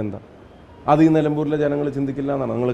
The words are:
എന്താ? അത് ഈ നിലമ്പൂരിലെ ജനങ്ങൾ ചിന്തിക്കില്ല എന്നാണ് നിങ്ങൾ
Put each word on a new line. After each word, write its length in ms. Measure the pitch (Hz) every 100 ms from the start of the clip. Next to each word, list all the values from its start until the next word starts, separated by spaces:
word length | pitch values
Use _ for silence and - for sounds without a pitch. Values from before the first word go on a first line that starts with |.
എന്താ? 160 | 107 101 - - - - - - -
അത് 80 | 147 160
ഈ 40 | 156
നിലമ്പൂരിലെ 380 | 151 147 147 151
ജനങ്ങൾ 220 | 147 143 147 135
ചിന്തിക്കില്ല 340 | 135 131 139
എന്നാണ് 180 | 139 127 113
നിങ്ങൾ 160 | 123